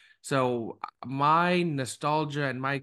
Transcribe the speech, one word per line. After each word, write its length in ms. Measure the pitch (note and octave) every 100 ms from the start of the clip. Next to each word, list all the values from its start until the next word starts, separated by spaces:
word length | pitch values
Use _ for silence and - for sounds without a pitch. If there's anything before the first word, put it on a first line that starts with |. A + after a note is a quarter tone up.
| - _
So, 580 | - C#3 B2+ B2 A2 -
uh, 240 | - - A#2+
my 560 | C3+ D3 D#3+ F3 F3+
nostalgia 840 | E3+ C#3+ B2 - D3 D3+ D#3 C#3+
and 160 | C#3 B2+
my, 220 | C3+ C#3